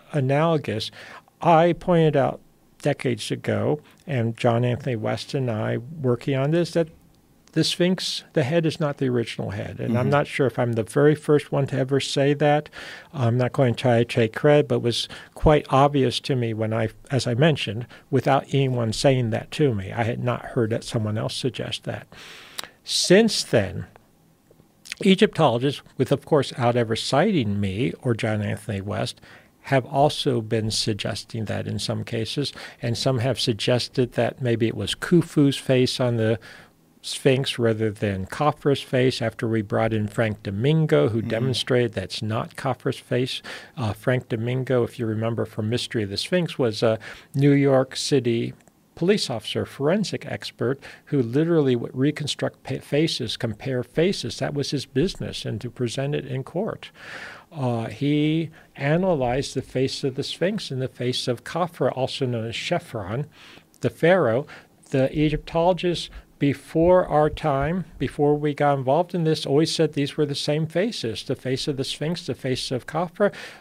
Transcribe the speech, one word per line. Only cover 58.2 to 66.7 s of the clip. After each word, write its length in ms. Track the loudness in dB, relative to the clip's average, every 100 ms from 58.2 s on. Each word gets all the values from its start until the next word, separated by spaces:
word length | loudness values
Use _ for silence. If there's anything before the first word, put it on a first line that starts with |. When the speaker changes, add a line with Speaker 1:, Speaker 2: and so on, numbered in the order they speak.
| 2 0 -4 -10 -20
Speaker 1:
analyzed 800 | -6 0 2 2 0 0 -2 -2
the 60 | -6
face 400 | -4 -2 -2 -2
of 120 | -4
the 80 | -4
Sphinx 480 | -6 -2 -2 -2 -6
and 100 | -6
the 60 | -6
face 400 | -4 -4 -2 -2
of 160 | -4
Khafre, 480 | -4 -4 -4 0 -2
also 300 | 0 -4 -2 -2
known 200 | -2 -4
as 80 | -6
Chephren, 680 | -4 -4 -4 -8 -6 -6 -6 -12 -20 -20 _ -4
the 100 | -4
pharaoh. 560 | 2 4 4 4 0 -2 -12 -20 _ -4
The 220 | 0 0 2
Egyptologists 920 | 0 0 -4 0 2 2 0 -4 -6 -14 -16 -2
before 680 | 0 0 -2